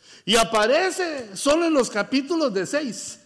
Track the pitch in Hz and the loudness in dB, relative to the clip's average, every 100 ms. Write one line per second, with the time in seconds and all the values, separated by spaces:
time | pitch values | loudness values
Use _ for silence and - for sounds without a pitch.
0 | _ - - 226 226 220 214 294 370 349 | _ -12 0 2 4 2 2 2 0 -2
1 | 349 285 220 190 277 311 339 294 233 214 | -4 -6 -10 -4 0 2 4 2 2 -2
2 | 202 262 277 339 285 196 170 285 285 180 | -2 -2 0 0 0 0 -2 -2 -4 -8
3 | - - | -12 -16